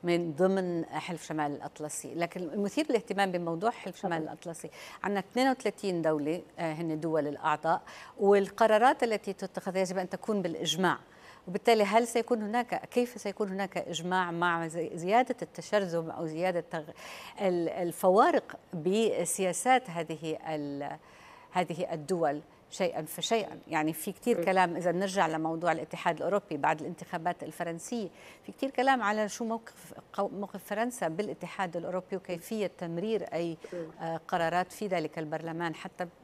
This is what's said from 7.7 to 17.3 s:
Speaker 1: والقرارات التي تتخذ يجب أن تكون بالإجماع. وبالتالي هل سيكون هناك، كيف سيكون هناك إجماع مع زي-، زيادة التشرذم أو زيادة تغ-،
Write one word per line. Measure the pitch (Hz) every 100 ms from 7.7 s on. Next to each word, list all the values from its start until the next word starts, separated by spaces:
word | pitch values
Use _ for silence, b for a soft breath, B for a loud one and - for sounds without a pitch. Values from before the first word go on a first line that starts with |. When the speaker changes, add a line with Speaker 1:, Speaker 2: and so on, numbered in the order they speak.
| 170 - B B -
Speaker 1:
والقرارات | 196 202 196 - 220 214 247 294
التي | 240 208 -
تتخذ | 190 190 - 202 185
يجب | 185 185
أن | 185
تكون | 190 - 208
بالإجماع. | 175 160 165 165 185 139 - B B B -
وبالتالي | 185 - 226
هل | 196 214 240
سيكون | 240 226 240
هناك، | 214 233 240 - -
كيف | - 240 214
سيكون | 208 190 208
هناك | 190 196 190
إجماع | - 165 175 185 175
مع | 170 175 170 165
زي-، | 165 160 175
زيادة | 175 220 254 254
التشرذم | 160 - 160 208 196 170 160
أو | - 165
زيادة | 156 180 175 160
تغ-، | 170 151 - B B B